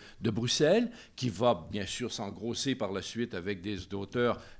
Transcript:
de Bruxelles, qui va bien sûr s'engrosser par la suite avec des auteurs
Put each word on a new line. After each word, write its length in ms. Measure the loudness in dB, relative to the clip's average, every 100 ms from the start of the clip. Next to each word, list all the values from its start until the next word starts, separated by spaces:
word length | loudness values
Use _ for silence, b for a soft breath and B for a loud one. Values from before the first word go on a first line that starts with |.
| B B
de 100 | -2
Bruxelles, 600 | 0 0 4 6 6 4 B B -4
qui 120 | -2
va 360 | 2 4 4 0
bien 160 | -6 -4
sûr 260 | -4 -6
s'engrosser 640 | -6 -6 -6 -6 -2 0
par 180 | 0 0
la 100 | -2
suite 320 | -4 -4 -4
avec 260 | -4 -4 -4
des 340 | -4 -6 -6
auteurs 460 | -8 -2 2 2 2 B B